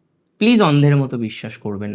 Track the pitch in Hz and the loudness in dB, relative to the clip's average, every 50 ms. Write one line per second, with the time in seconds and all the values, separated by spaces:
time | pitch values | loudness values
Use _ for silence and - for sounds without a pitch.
0 | _ _ _ _ _ _ _ _ 208 240 247 214 196 151 143 143 143 143 143 139 | _ _ _ _ _ _ _ _ 2 2 4 4 4 4 4 4 4 4 2 2
1 | 131 127 135 117 113 107 - - - 110 - - - 107 101 98 104 104 | 0 -2 -4 -6 -6 -8 -8 -12 -14 -16 -16 -12 -10 -10 -8 -8 -10 -10